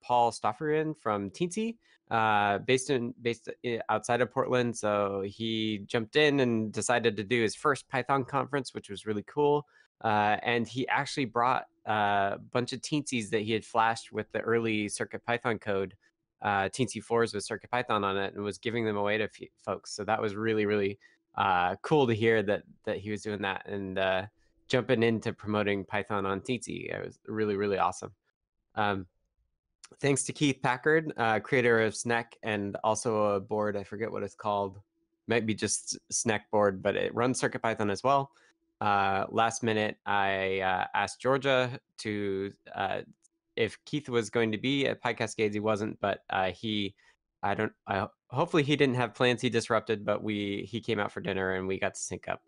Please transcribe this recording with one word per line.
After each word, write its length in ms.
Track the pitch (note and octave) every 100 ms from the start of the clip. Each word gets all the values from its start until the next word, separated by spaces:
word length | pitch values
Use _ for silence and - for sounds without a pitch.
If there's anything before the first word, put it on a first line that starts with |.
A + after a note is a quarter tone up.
Paul 300 | - B2 A#2
Stofferian 640 | - G#2+ A2 D3+ D#3 D#3 D3+
from 320 | A2+ G#2 G2
Teensy, 480 | - F3 G3 A3+ A3+ _ _ -
uh, 480 | A2+ A2 G#2 G#2 G2+
based 300 | - C3 C3
in, 240 | C3 A#2+ -
based 280 | A#2+ A2+ - -
i-, 160 | B2 A2+ -
outside 340 | A2 - A#2+
of 100 | A#2+
Portland. 440 | C3+ - B2 A#2+ A2
So 460 | G#2 G#2 G2+ G2
he 600 | G2+ G#2 A2+ A2 A2 G#2 G2+
jumped 300 | A#2+ A2 D3
in 240 | D3+ C#3
and 320 | B2+ A2+ A2
decided 440 | G#2+ G#2 A#2+ A2+ G#2
to 60 |
do 200 | G2 A#2+
his 120 | G#2+ -
first 320 | D3+ C3+ -
Python 380 | C3 A#2+ C#3 B2
conference, 480 | C#3 B2+ C#3 B2
which 160 | A2 -
was 160 | G2 G#2+
really 180 | G#2 -
cool. 400 | D3 D3 D3 - _ _ _
Uh, 340 | A2+ G#2+ G#2 G#2
and 260 | - A#2+ A2
he 200 | A#2+ -
actually 380 | A2+ C#3 - B2
brought, 400 | A#2+ B2 - - _ -
uh, 440 | G#2+ G2+ G2+ G2
a 60 | G2+ A2+
bunch 220 | B2 A#2+
of 80 | B2+
Teensies 480 | - D3+ - A#2+ G2+
that 120 | A2
he 100 | G#2+
had 120 | A2
flashed 480 | - A#2 A2+ A2+ -
with 200 | G#2+ G#2+
the 80 | A2
early 500 | A2 A#2 A2+ G#2+ G#2
Circuit 340 | - G#2+ G2+
Python 360 | - A#2+ B2 G#2
code, 360 | G#2+ G2 F#2+ - _ _ _ -
uh, 220 | G#2 G2 F#2+
Teensy 320 | - A#2+ A2+
fours 320 | - A#2 A2+
with 100 | G#2
Circuit 260 | - A2 -
Python 340 | B2 A#2+ G#2+
on 140 | G2 G2
it, 160 | G2
and 100 | -
was 140 | G#2 G2
giving 280 | A#2 A#2 A2
them 120 | G#2
away 220 | G2+ G#2+
to 60 | G2+
f-, 240 | - F#2+ _
folks. 320 | - F#2+ - -
So 80 |
that 160 | G2+ A2
was 160 | A2 G2+
really, 300 | A2+ G#2+ G#2
really, 320 | G#2 G2 G2+ _ _ _ -
uh, 400 | G2+ F2+ F2+ F#2+
cool 240 | - D#3 B2+
to 60 | A2
hear 260 | A2+ A2+
that, 220 | G2+ F#2+ - - -
that 120 | G2
he 140 | G#2
was 100 | G#2
doing 220 | G#2+ G2+
that 240 | G2+ F#2+ -
and, 320 | G2+ F#2+ F#2+
uh, 240 | F#2+ F#2 G#2 _ _ _ -
jumping 360 | C3 A#2 A#2+
into 280 | A#2 A2 A2+
promoting 540 | F#2+ G#2 G#2+ G2+ G2+ F#2
Python 400 | G#2 F#2+ G#2 F#2+
on 160 | G2
Teensy. 500 | - A#2+ - - -
It 140 | - -
was 140 | - -
really, 280 | A2 G#2+ G2
really 220 | G#2 F#2+
awesome. 340 | F2 - G2+ - _ _ _ _ _
Um, 320 | - G#2 G2 F#2 _ _ _ _ _ _ _ - -
thanks 240 | C#3 C#3
to 100 | -
Keith 260 | - D3 C3
Packard, 500 | C3+ B2+ D3+ D#3+ D#3 -
uh, 220 | A2+ A2
creator 420 | - C3+ A#2+ A2+
of 120 | A2
Snek 320 | - A#2+ A#2 A#2 -
and 340 | A2+ G#2+ G2+ -
also 520 | A2 G#2+ B2 G#2+ G#2 G2+
a 40 |
board, 380 | G#2+ G#2+ G#2 G2+
I 60 |
forget 280 | F#2+ G#2 A2
what 120 | G#2
it's 100 | G2+
called, 460 | - A2 G2+ G2+ G2 - _ _ _ -
might 180 | A#2 A2
be 80 |
just 460 | G#2 G#2+ - - - -
Snek 300 | - A#2 G#2 -
board, 300 | G#2+ G2+ F#2+
but 140 | G2 G2
it 180 | F#2
runs 260 | G#2+ B2 A#2+
Circuit 220 | C3 -
Python 300 | A2+ A2 G#2
as 120 | G2
well, 280 | B2+ C#3 C#3 _ _ _ _ -
uh, 440 | G#2 G2+ G2 F#2+ -
last 340 | G#2+ A2+ -
minute, 340 | A#2 G#2+ G#2+ - -
I, 540 | G2+ G2 G2 F#2+ F#2+
uh, 260 | F#2+ F#2 G2
asked 280 | G#2+ G2+ -
Georgia 580 | B2 C3+ C#3 B2+ B2+ C3+ _ -
to, 540 | A2 G#2 G2+ F#2+ G2 - -
uh, 280 | - G2 G2 - - _ _ _ -
if 220 | A2 - -
Keith 240 | D3 C#3
was 200 | A#2+ G#2
going 220 | A#2+ A2
to 60 | G#2+
be 280 | B2+ C#3 C3
at 140 | A2
Pi 120 | A#2+
Cascades. 420 | A2+ A2+ - G#2+ G#2
He 40 |
wasn't, 400 | G#2+ G#2 A2 -
but, 220 | G2+ - -
uh, 220 | F#2+ F#2+
he, 420 | F#2 A2+ G#2+ G2 - _ _ _ -
I 120 | G2+
don't, 180 | G2+ A2 _ -
I, 200 | G2 G2 _ -
hopefully 340 | B2 E3+ F3
he 120 | C#3 C#3+
didn't 200 | C#3 B2
have 180 | A#2
plans 280 | - B2 A#2
he 80 | B2+
disrupted, 560 | A2+ - A2 G#2+ G#2+ G#2
but 160 | G#2
we, 460 | A2 G#2 G2+ G2+ G#2+
he 120 | A#2
came 180 | - G#2
out 120 | G2+
for 100 | -
dinner 340 | G2 F#2+ F#2 F#2+
and 120 | F#2
we 120 | F#2+
got 160 | G2 -
to 60 |
sync 260 | - F2+ -
up, 140 | F#2